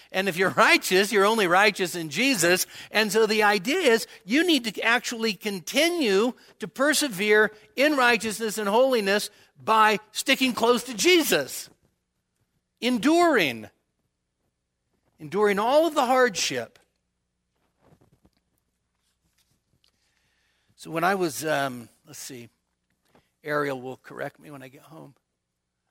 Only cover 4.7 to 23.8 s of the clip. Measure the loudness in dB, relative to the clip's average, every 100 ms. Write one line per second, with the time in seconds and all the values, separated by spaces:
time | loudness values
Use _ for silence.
4.7 | -6 -2 -2 -2 -6 -4 -4 -6 -8 -4
5.7 | 0 0 0 0 2 0 -4 _ -16 -14
6.7 | -4 -2 0 -4 -4 2 2 2 -4 _
7.7 | -2 0 2 2 2 -2 -6 -6 -4 -2
8.7 | 2 2 2 0 -2 -4 _ _ _ 0
9.7 | 4 4 2 -6 -10 -2 0 0 0 0
10.7 | 0 -2 -2 2 2 2 -2 -4 -12 -16
11.7 | _ _ _ _ _ _ _ _ _ _
12.7 | -6 -2 0 2 4 4 4 0 -2 -12
13.7 | _ _ _ _ _ _ _ _ _ _
14.7 | _ _ _ _ _ -8 0 0 2 2
15.7 | 2 2 0 2 2 2 0 -4 -4 -8
16.7 | _ _ _ _ _ _ _ _ _ _
17.7 | _ _ _ _ _ _ _ _ _ _
18.7 | _ _ _ _ _ _ _ _ _ _
19.7 | _ _ _ _ _ _ _ _ _ _
20.7 | _ -10 -2 -2 0 -4 -4 -4 -2 -4
21.7 | -8 -18 _ _ -18 -16 -18 -20 _ _
22.7 | _ _ _ _ _ _ _ -6 -4 -4
23.7 | -6